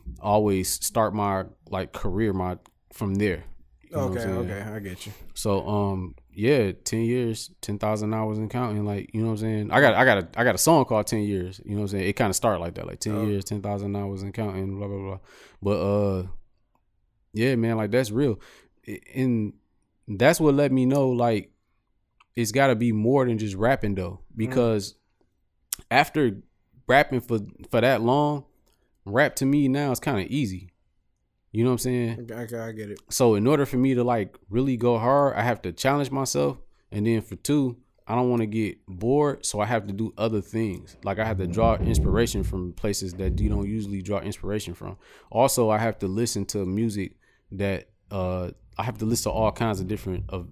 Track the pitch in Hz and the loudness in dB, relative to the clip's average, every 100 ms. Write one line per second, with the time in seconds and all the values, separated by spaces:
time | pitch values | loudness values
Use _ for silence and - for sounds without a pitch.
0 | - - 101 104 107 95 92 - - 120 | -16 -8 2 4 4 2 0 -2 -2 0
1 | 107 107 101 95 92 - - 95 87 - | 2 2 0 0 -4 -12 -10 -6 -6 -4
2 | 104 92 110 95 90 90 - _ _ - | -2 0 0 0 -2 -6 -10 _ _ -8
3 | 107 98 104 82 - - - _ _ 160 | -4 0 0 -2 -8 -18 -20 _ _ -4
4 | 131 120 113 - - 101 104 107 98 90 | -2 -2 -4 -4 -4 -6 -8 -10 -10 -12
5 | - - - - 110 98 - 104 101 95 | -14 -16 -16 -6 -2 0 0 0 0 -2
6 | 92 - - - 110 143 101 90 - 113 | -6 -12 -16 -2 2 2 2 -2 -6 -2
7 | 117 123 120 110 - - - 104 107 107 | 0 0 -2 -4 -10 -12 -8 -4 -2 -2
8 | 107 110 110 107 107 120 123 104 104 101 | -2 -2 -2 -4 -4 -4 -4 -2 -2 -4
9 | - 110 113 107 110 107 104 120 139 101 | -6 -2 -2 -2 -2 -2 2 6 6 6
10 | 127 104 85 - 120 92 - 165 127 110 | 6 4 2 0 2 4 4 6 4 2
11 | 104 110 104 98 90 95 - 101 104 98 | 2 0 0 -2 -4 -10 -6 -4 -2 -2
12 | 90 101 113 95 117 92 85 85 85 - | -2 2 0 2 2 0 -2 -8 -10 -8
13 | - 104 107 101 95 104 101 101 101 101 | -4 -2 0 -2 -4 -6 -4 -4 -4 -4
14 | 98 98 98 98 104 95 95 95 101 98 | -6 -6 -8 -6 -6 -4 -6 -6 -8 -8
15 | 95 98 - - - - 98 101 98 101 | -8 -10 -14 -20 -20 -6 -2 0 2 2
16 | 101 95 92 - - _ _ _ _ _ | 2 0 -4 -10 -14 _ _ _ _ _
17 | _ _ _ 107 120 127 113 113 107 120 | _ _ _ -2 0 2 2 0 0 0
18 | 123 107 143 101 - - _ _ - 101 | 0 0 0 0 -8 -20 _ _ -16 -16
19 | - - 131 117 104 - _ _ _ _ | -10 -2 0 2 -2 -6 _ _ _ _
20 | - 98 127 170 156 143 143 131 127 139 | -12 2 4 6 4 4 4 4 4 4
21 | 131 123 120 107 - _ _ _ _ _ | 2 2 2 2 -2 _ _ _ _ _
22 | _ _ _ - 113 120 135 113 120 107 | _ _ _ -4 -2 4 4 4 2 2
23 | 110 135 127 113 107 95 113 135 104 95 | 2 2 2 0 -4 0 2 2 0 -2
24 | 90 95 - 110 113 127 117 107 95 - | -4 -8 -14 -6 -2 2 2 2 -2 -12
25 | _ _ _ _ _ _ _ - - 123 | _ _ _ _ _ _ _ -10 2 4
26 | 160 160 131 98 - _ _ _ - 131 | 4 2 0 0 -10 _ _ _ 4 4
27 | 147 127 - 113 101 - - 120 120 123 | 4 0 -2 -2 -4 -12 -2 2 4 4
28 | 117 143 147 147 135 _ _ _ _ _ | 4 2 2 0 -6 _ _ _ _ _
29 | - 107 143 - 135 147 135 139 143 123 | -4 0 0 2 2 4 4 2 0 -2
30 | - 113 92 135 120 92 87 _ _ _ | -2 -2 -2 -2 -2 -4 -12 _ _ _
31 | _ _ _ _ _ 107 123 123 127 123 | _ _ _ _ _ 0 0 0 0 0
32 | 117 117 117 113 117 117 113 107 104 101 | -2 -4 -10 -12 -10 -8 -8 -10 -12 -14
33 | - - 123 104 113 147 135 127 135 123 | -8 2 4 6 4 4 2 2 2 2
34 | 120 120 95 - - 107 139 120 120 117 | 2 0 -2 -8 -6 -2 0 0 2 2
35 | 117 139 139 - 117 110 92 87 131 143 | 4 4 4 2 0 -2 -6 -2 0 0
36 | 135 135 131 147 143 135 - _ _ 104 | 0 -2 -2 0 -2 -4 -12 _ _ -2
37 | 107 113 - 98 - 147 135 117 _ _ | 0 0 -2 -8 0 2 0 -4 _ _
38 | - 113 127 120 110 113 104 - - 90 | -4 0 2 2 0 0 -2 -4 -12 -4
39 | 113 139 147 135 - 104 104 117 101 98 | 0 2 2 0 -4 -2 0 -2 -2 -4
40 | 110 - 110 110 92 110 110 90 - - | -6 -2 -2 -2 -2 -2 -2 -4 -12 -10
41 | 98 98 110 101 90 90 113 110 113 113 | -6 -2 -2 -2 -2 2 2 4 2 2
42 | - 95 117 101 78 95 90 85 107 101 | 4 4 2 0 -4 -4 -6 -4 -4 -2
43 | 95 90 95 92 101 104 101 110 101 98 | -6 -4 -2 0 0 0 -2 -4 -4 -6
44 | 92 101 196 - - 104 98 87 98 95 | -4 -4 -4 -6 -6 -6 -6 -10 -12 -14
45 | - - _ 110 131 - 110 107 113 104 | -18 -20 _ 2 2 4 2 2 0 -2
46 | 95 98 120 107 95 104 92 98 113 101 | -2 -2 -2 -2 -4 -4 -2 0 0 -2
47 | 92 - _ _ _ 95 98 98 - _ | -6 -10 _ _ _ -4 -2 -2 -8 _
48 | _ 101 90 90 90 - - - 110 107 | _ -4 -2 -2 -6 -10 -12 -6 -6 -4
49 | 110 117 107 - 110 - 113 98 92 104 | -2 0 0 0 0 0 -2 -2 -4 -6
50 | - 92 - 95 87 | -4 -6 -6 -8 -10